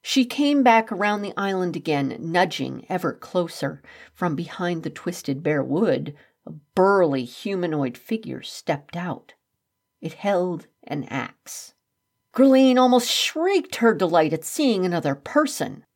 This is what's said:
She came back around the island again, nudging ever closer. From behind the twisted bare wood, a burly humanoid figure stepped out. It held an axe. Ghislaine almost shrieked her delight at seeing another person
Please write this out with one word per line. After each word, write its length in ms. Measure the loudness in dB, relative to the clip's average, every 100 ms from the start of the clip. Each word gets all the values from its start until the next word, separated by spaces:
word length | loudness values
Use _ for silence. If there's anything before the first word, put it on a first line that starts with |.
She 240 | -2 0
came 380 | 0 0 2 4
back 280 | 6 4 4
around 300 | -2 -2 -2
the 140 | -4 -6
island 400 | -4 -2 -2 -4
again, 400 | -2 -2 -2 -4
nudging 680 | -2 0 0 0 -8 -8 -6
ever 240 | -4 -4
closer. 720 | -6 -4 -4 -2 -4 -8 -8 -20 -20 -20
From 200 | _ -4
behind 480 | -4 -6 -6 -4 -4
the 80 | -6
twisted 520 | -8 -8 -8 -6 -4
bare 200 | -2 -2
wood, 520 | 0 0 2 0 -4 -12 _ _ -18
a 60 | -18 _
burly 500 | 2 4 6 4 0
humanoid 760 | -6 -10 -6 -4 -2 -2 -4 -6
figure 420 | -6 -6 -6 -12
stepped 560 | -12 -14 -6 -6 _ -10
out. 380 | -8 -8 _ _ _ _ _ _ _ _
It 140 | -12
held 520 | -6 -2 0 0 -4 -10 _
an 200 | -10 -8
axe. 680 | -6 -8 -8 _ -18 -18 -18 _ _ _ _ _ _
Ghislaine 440 | 4 6 8 6 6
almost 320 | 6 4 2
shrieked 680 | -2 -2 -2 0 0 -2 0
her 160 | 2
delight 400 | 2 2 4 4
at 120 | 0
seeing 420 | -6 0 0 2 0
another 280 | 0 -2
person 680 | -4 -2 0 0 -2 -8 -10 _